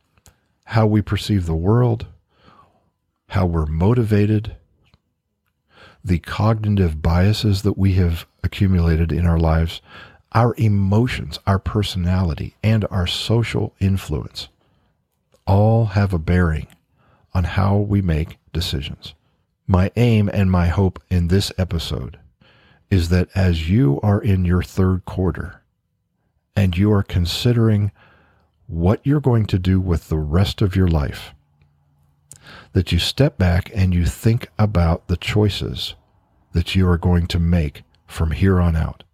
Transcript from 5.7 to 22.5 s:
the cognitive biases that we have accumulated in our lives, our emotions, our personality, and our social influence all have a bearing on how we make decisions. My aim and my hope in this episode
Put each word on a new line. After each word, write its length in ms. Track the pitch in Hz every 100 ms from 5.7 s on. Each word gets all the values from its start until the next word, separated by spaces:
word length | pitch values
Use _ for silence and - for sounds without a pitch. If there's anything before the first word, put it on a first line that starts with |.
| _ - _
the 140 | 90 85
cognitive 840 | - - 107 113 107 101 90 78
biases 600 | 82 85 95 110 107 98
that 160 | 98 92
we 160 | 98
have 320 | 92 85 82 - _
accumulated 640 | - - 98 92 82 80 82
in 140 | 76
our 140 | 87 82
lives, 420 | 82 80 82 - - - - _ _
our 220 | 110 120 -
emotions, 800 | 110 101 98 104 127 - 87 - -
our 120 | 95
personality, 1000 | - 107 101 92 87 92 90 71 - -
and 220 | 107 110 101
our 160 | 98 85
social 680 | - - 113 113 117 107 -
influence 680 | 95 95 - 73 55 - - _ _ _ _ _ _ _ _ _ -
all 380 | 98 107 113 110
have 260 | 98 98
a 60 | 90
bearing 500 | 80 90 87 78 67 _ _ _ _ _ _
on 80 | 92
how 340 | 85 - 98 101
we 240 | 104 101
make 380 | 92 78 78 - _
decisions. 640 | 85 87 69 69 - - - _ _ _ _ -
My 240 | 92 98 -
aim 340 | 120 110 101
and 180 | - 95
my 160 | 90 87
hope 360 | 85 95 - -
in 180 | 90 85
this 220 | 95 - -
episode 600 | 90 82 - 73 64 - _ _ _